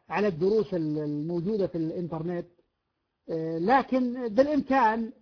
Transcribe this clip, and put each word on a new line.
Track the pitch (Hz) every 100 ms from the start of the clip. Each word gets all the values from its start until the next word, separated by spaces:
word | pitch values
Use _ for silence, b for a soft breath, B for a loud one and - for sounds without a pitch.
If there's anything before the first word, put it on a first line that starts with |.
| -
على | 165 208
الدروس | 156 185 220 -
ال-، | 180 156 151
الموجودة | 151 147 156 175 170 220 180
في | 170
الإنترنت، | 160 185 170 160 165 175 - _ _ _ _ _ _ _ -
آه، | 165 160 165
لكن | 180 262 254 262 247 247 240
بالإمكان، | 208 285 294 - 269 220 226 226 -